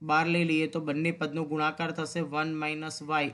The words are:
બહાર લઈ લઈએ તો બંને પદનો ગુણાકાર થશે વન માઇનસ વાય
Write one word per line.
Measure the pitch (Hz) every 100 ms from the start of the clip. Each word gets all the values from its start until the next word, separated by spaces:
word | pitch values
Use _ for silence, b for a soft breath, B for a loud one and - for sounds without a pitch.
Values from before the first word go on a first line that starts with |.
બહાર | 156 151 165
લઈ | 170
લઈએ | 170 156 156
તો | 165
બંને | 151 143 165
પદનો | 165 156 151
ગુણાકાર | 156 156 151 151 165
થશે | 160 156 170
વન | 160 147 160
માઇનસ | 156 151 151 156 151
વાય | 151 156 143